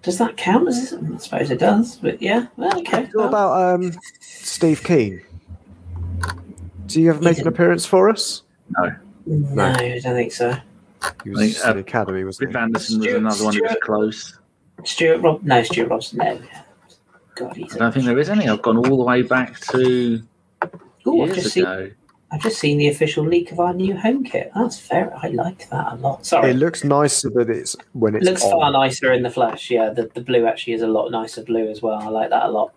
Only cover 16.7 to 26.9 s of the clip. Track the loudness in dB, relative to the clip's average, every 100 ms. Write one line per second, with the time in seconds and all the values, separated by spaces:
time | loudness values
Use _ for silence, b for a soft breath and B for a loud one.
16.7 | _ _ _ _ _ _ -12 -12 -10 -12
17.7 | -2 0 2 2 2 2 2 2 0 2
18.7 | 4 4 4 4 2 2 2 0 -6 -2
19.7 | 2 2 2 0 -2 -6 _ _ _ -8
20.7 | -8 -20 _ 0 2 2 0 -2 0 0
21.7 | -2 -10 -14 _ _ _ -4 -4 0 0
22.7 | 4 2 2 0 0 2 2 0 -2 0
23.7 | 0 -2 0 0 0 -2 -4 -4 -2 -2
24.7 | -4 -2 -2 -2 -6 -6 -4 -4 -8 -10
25.7 | -6 -6 -4 -4 -4 0 2 4 2 0
26.7 | 0 2